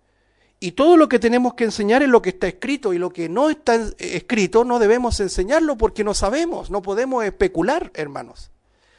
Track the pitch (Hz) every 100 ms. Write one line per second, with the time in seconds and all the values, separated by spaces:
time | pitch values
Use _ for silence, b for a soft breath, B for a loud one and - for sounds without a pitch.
0 | _ _ _ _ _ _ 180 - 302 349
1 | 285 240 226 247 247 240 226 226 208 247
2 | 277 233 185 - 185 - 247 277 208 175
3 | 180 175 180 190 302 302 - 233 214 -
4 | 156 180 - 233 185 226 247 240 208 240
5 | 240 - 190 - 185 311 320 233 220 -
6 | 208 190 196 277 339 339 160 196 190 196
7 | 262 254 208 - 185 160 185 320 359 -
8 | 151 139 120 - - _ _ _ _